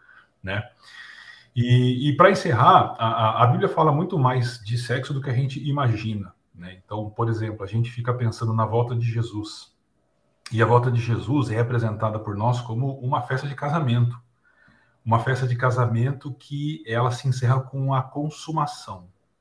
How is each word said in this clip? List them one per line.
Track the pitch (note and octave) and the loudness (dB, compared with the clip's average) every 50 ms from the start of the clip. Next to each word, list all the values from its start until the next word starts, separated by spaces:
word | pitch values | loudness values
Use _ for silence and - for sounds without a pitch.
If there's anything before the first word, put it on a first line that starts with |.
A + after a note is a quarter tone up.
| _ _ - - - _ _ _ | _ _ -20 -20 -20 _ _ _
né? | - F#2 G2 G#2+ - - - _ - - - - - - - - - - - - - _ _ | -8 -6 -6 -6 -6 -8 -16 _ -20 -20 -20 -20 -20 -20 -20 -20 -20 -20 -20 -20 -20 _ _
E, | B2 A#2+ B2 B2 B2 B2 B2 B2+ B2 D3 D3 | -2 2 4 4 6 6 4 2 2 0 0
e | C#3 | 4
pra | - F3+ G3 | 6 6 6
encerrar, | G3 - - F3 B2+ A2 C3+ F3 F#3+ - - - - - | 6 4 2 0 2 6 8 8 8 8 6 4 -2 -2
a, | A2+ | -2
a, | A2+ B2 A#2 A2 G2+ - A2 B2 | 0 0 2 2 2 4 4 4
a | |
Bíblia | A#2+ D#3 F#3 G3 - | 4 4 4 2 0
fala | - E3 D#3 D#3 | 2 2 4 4
muito | C#3+ D3 F#3 F#3 G3 D#3 | 4 2 0 0 0 2
mais | B2+ B2+ B2+ B2+ A#2 A#2+ - - | 2 2 2 0 -2 -4 -6 -10
de | G2+ G#2+ B2 A#2+ | -6 -4 -4 -4
sexo | - - B2 - - - | -2 -4 -4 -4 -4 -4
do | C#3+ C3+ | -6 -6
que | - C#3+ | -4 -2
a | A#2+ | -2
gente | C3 C#3 C3 - - | -2 -2 -2 -4 -6
imagina, | - C#3+ C#3 D3 C3+ A#2+ G#2+ G#2 - A2 G#2+ G2+ F#2 - - _ _ _ _ | -4 -2 -2 0 0 0 0 0 -2 -4 -6 -6 -8 -10 -16 _ _ _ _
né? | E2+ F2 F#2 F#2 F#2+ _ | -18 -18 -18 -18 -20 _
Então, | _ G#2 G#2+ G#2 G#2 | _ -10 -8 -8 -8
por | - - A2+ A2+ | -4 -2 -2 -2
exemplo, | A2 G#2 A2 G#2+ G2+ - G2 | 0 -2 -4 -6 -6 -8 -10
a | |
gente | F#2+ A2 A#2 A#2 - | -4 -2 -2 -2 -2
fica | - A#2+ - B2 A#2 | -4 -6 -4 -4 -2
pensando | - A#2 A2+ - - A#2+ A#2 A#2+ | 0 -2 -2 -2 -2 -4 -2 0
na | A2+ A2 | 0 0
volta | G#2 A2+ A#2+ A#2+ B2 B2 | 2 2 0 0 0 -2
de | A#2 A#2 | -2 -2
Jesus. | A2+ A2+ A#2 G#2+ - G2+ G#2+ G#2+ - - - - - _ _ _ _ _ _ _ _ _ _ _ _ _ _ _ - | 0 0 -2 -4 -4 -6 -8 -10 -10 -12 -16 -20 -20 _ _ _ _ _ _ _ _ _ _ _ _ _ _ _ -6
E | A2+ A2 | 2 4
a | A2+ | 4
volta | A2 B2 A#2+ A#2+ C3 | 6 6 4 4 4
de | A#2+ A#2 | 2 0
Jesus | - A#2 A2 G2 - - C#3+ D3 B2 - | 0 0 -2 -2 0 0 0 0 0 0
é | G#2+ A#2 | 0 -2
apresentada | A#2+ - B2 A#2 A2 A2 G#2 - A2+ A2 G#2+ A2 | 0 0 0 0 0 -2 -2 -2 -2 -2 -2 -4
por | - G#2+ G2+ | -6 -6 -4
nós | G2+ A2 B2 A#2+ A#2+ | 0 0 0 0 0
como | - - A2+ C3 C3+ C#3 C3 - | -2 -4 -4 -2 -2 -4 -4 -4
uma | B2+ C3 D3 C#3+ | -4 -2 -2 -2
festa | - - C3 - D3 | -2 -4 -4 -4 -4
de | C#3 C3+ | -6 -8
casamento. | - D3 C#3+ D#3+ E3+ D3 A#2 A#2+ B2 A#2 A#2+ - - - _ _ _ _ _ _ _ _ _ _ _ _ _ _ _ _ | -6 -4 -2 -2 0 2 2 2 2 2 2 0 -6 -14 _ _ _ _ _ _ _ _ _ _ _ _ _ _ _ _
Uma | A2+ A2+ A2+ | 0 2 2
festa | - C3 C3 B2+ C3+ | 2 0 0 0 0
de | A#2+ - | -2 0
casamento | - C3 B2 A#2 B2+ A#2+ A2 A2+ A2+ B2 C#3 C#3+ - - C#3+ B2+ | 0 0 2 2 2 2 2 2 2 0 0 -2 -4 -8 -12 -12
que | - - - D3 C#3+ D3 D3+ D#3 - - | -12 -12 -10 -8 -4 -4 -4 -6 -6 -8
ela | - A#2 A#2+ B2+ B2 | -4 -2 0 0 0
se | B2 - - | -2 -2 -2
encerra | C3+ B2 - B2 A#2+ C3 C3 | -2 -2 0 0 2 2 0
com | - - - C#3 C3+ C3+ C3+ | -2 -4 -6 -4 -2 0 0
a | B2+ | 0
consumação. | B2 - - D3 D3 D3+ - - - E3 D#3+ D#3 D3 - - - - A2+ G2+ F2+ F2+ F2+ _ _ _ _ _ _ | -2 -4 -6 -6 -6 -6 -8 -10 -10 -6 -2 -2 -2 -4 -6 -12 -14 -14 -14 -14 -16 -20 _ _ _ _ _ _